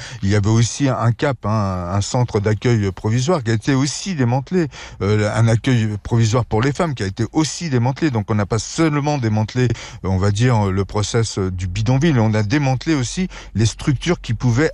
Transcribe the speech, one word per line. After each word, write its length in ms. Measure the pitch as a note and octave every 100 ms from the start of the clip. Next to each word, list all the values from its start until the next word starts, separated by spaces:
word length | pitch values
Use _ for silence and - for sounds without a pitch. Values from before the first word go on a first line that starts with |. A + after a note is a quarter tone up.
| - A#2+
il 60 | G2
y 60 | G#2
avait 140 | G2+
aussi 400 | A2 A#2+ - C#3
un, 80 | A2+
un 160 | A2+
cap, 320 | A#2 D3 B2+ G#2
hein, 420 | A2 G2 F#2 F2
un 120 | G2
centre 400 | - C3 B2 G#2+
d'accueil 500 | G#2 G#2+ B2+ A#2 G2+
provisoire 500 | F#2 G#2+ A#2+ C3 F3+ A2+
qui 60 |
a 20 |
été 200 | A2+ C#3+
aussi 400 | C3+ C3+ - G3
démantelé, 540 | E3 A#2+ C3 C3 F#3 D#3 - - -
euh, 300 | G2 G#2+ G#2
un 140 | A2+ A2+
accueil 400 | A2+ C3+ B2 A2 G#2
provisoire 400 | - A#2 A2+ B2
pour 180 | A2 A2
les 120 | C3
femmes 220 | C3+ E3+ C3
qui 80 |
a 40 | G2
été 160 | F#2+ A2+
aussi 380 | - D3+ - E3+
démantelé. 420 | B2+ A#2+ C3+ D3+
Donc 140 | A2+ G2+
on 20 |
n'a 140 | G#2+ G2+
pas 100 | A2+
seulement 600 | - - D#3+ D3 C#3+ D3
démantelé, 460 | A#2 G#2+ G#2+ B2 B2 A#2 - -
euh, 40 | F#2
on 100 | F#2
va 140 | G2+
dire, 380 | G2+ B2 A2+ G2+
euh, 20 |
le 120 | F#2+
process, 540 | F#2+ G#2 G#2 A#2+ A2+ -
euh, 140 | F#2
du 160 | F2+ F#2
bidonville, 520 | F#2 A2+ C3 E3+ B2+
on 140 | A2
a 80 | G#2+
démantelé 540 | G#2 D3+ C#3 B2+ - D3+
aussi 320 | A#2+ - F#3 - -
les 140 | F#2+ A2+
structures 520 | - - B2+ E3 E3+
qui 140 | -
pouvaient 380 | A2 - A2+ D#3